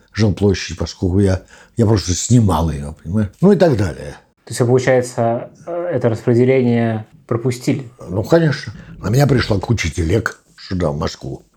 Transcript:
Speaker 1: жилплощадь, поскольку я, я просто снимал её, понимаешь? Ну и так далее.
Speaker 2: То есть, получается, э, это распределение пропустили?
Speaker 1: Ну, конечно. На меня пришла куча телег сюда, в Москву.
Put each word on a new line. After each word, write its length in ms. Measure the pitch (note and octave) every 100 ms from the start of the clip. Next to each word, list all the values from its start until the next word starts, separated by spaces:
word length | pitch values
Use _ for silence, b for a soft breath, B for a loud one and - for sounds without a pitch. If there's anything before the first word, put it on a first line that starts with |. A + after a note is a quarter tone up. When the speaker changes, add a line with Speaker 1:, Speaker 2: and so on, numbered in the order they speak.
| b
Speaker 1:
жилплощадь, 680 | G2 G#2+ E2 G2+ F2+ - E2
поскольку 420 | E2+ - F#2 G2
я, 240 | G2 F#2 B B B -
я 80 | G#2+
просто 280 | G#2 F2+
снимал 560 | F2 - B2 G2+ D#2 D#2+
её, 240 | C#2+ C#2+ -
понимаешь? 260 | D#2 G#2+ G2+ -
Ну 100 | F#3
и 40 | G3+
так 220 | F3 G#2
далее. 400 | F#2 C2 C#2+ - _ _ -
Speaker 2:
То 60 |
есть, 80 | A#2+
получается, 920 | A#2+ B2+ C3 B2+ B2 - A#2 A#2+ - - -
э, 60 | F3 F3
это 160 | A#2+ A#2+
распределение 960 | A2 - A#2+ B2+ C3 A#2+ A#2 A2+ A2 - _ -
пропустили? 640 | A#2 B2+ A#2 - C#3 - - -
Speaker 1:
Ну, 140 | F#2+
конечно. 500 | - E3+ D#3 - - - B B
На 120 | F#2
меня 180 | B2+ C#3
пришла 320 | B2+ - G2
куча 300 | - G#2+ E2
телег 500 | E2+ E2 A2 G#2+ - _ -
сюда, 300 | - F#2 D#2+
в 60 | D2
Москву. 460 | D#2+ - C2+ C2 _